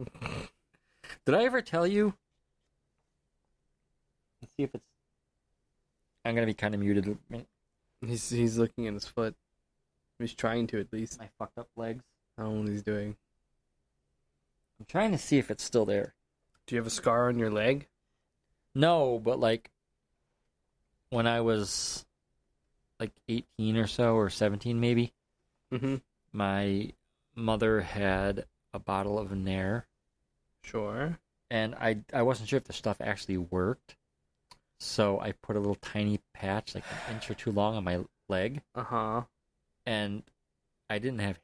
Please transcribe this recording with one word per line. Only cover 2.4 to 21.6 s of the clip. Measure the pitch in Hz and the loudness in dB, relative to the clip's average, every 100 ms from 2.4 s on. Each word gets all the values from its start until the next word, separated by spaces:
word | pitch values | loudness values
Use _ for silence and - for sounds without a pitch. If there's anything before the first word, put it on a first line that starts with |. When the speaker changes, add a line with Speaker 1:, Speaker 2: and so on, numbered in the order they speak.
| _ _ _ _ _ _ _ _ _ _ _ _ _ _ _ _ _ _ _ - | _ _ _ _ _ _ _ _ _ _ _ _ _ _ _ _ _ _ _ -20
Speaker 2:
Let's | 123 - | -14 -6
see | |
if | 139 | -6
it's, | 113 _ _ _ _ _ _ _ _ _ _ _ _ _ _ | -6 _ _ _ _ _ _ _ _ _ _ _ _ _ _
I'm | 117 | -2
gonna | 117 113 | 2 2
be | |
kinda | 101 104 104 | 0 -2 0
muted. | 101 101 98 104 - 117 - _ _ _ _ - | 2 2 2 -6 -8 -14 -14 _ _ _ _ -12
Speaker 1:
He's, | 117 117 - | -6 -4 -2
he's | 120 117 113 | 2 2 4
looking | 113 - 113 | 0 0 -6
at | |
his | 104 - | -6 -8
foot. | - 110 - _ _ _ _ _ _ _ - | -4 -4 -6 _ _ _ _ _ _ _ -10
He's | 117 | -10
trying | - 117 117 113 | -2 -2 0 -2
to, | 107 | -4
at | 98 | -4
least. | 110 113 - | -6 -8 -10
Speaker 2:
My | 107 - | -16 -12
fucked | 107 - | -12 -12
up | 120 | -14
legs. | 113 113 120 - _ _ - | -8 -6 -8 -12 _ _ -8
Speaker 1:
I | |
don't | 110 107 | -4 -2
know | |
what | 107 | -2
he's | 104 | -2
doing. | 104 104 104 104 _ _ _ _ _ _ _ _ _ _ _ _ _ _ _ - | -4 -4 -4 -10 _ _ _ _ _ _ _ _ _ _ _ _ _ _ _ -20
Speaker 2:
I'm | - | -4
trying | 175 220 | 2 2
to | 165 | 2
see | - 143 | 4 2
if | - | 2
it's | 107 | -6
still | - 120 104 | 0 2 4
there. | 101 - _ _ _ _ _ - | 2 0 _ _ _ _ _ -4
Speaker 1:
Do | |
you | 120 | -4
have | 113 | -2
a | |
scar | - 123 117 123 | 0 2 4 2
on | 120 | 2
your | 110 | 0
leg? | 107 110 139 - _ _ _ _ _ _ _ _ | 2 2 0 -4 _ _ _ _ _ _ _ _
Speaker 2:
No, | 135 160 170 131 117 | 2 4 6 4 2
but, | 113 127 | 0 2
like, | 117 113 - _ _ _ _ _ _ _ _ _ _ _ _ _ - | 4 2 -2 _ _ _ _ _ _ _ _ _ _ _ _ _ -4
when | 120 117 | 2 2
I | 117 | 4
was, | 117 110 | 4 2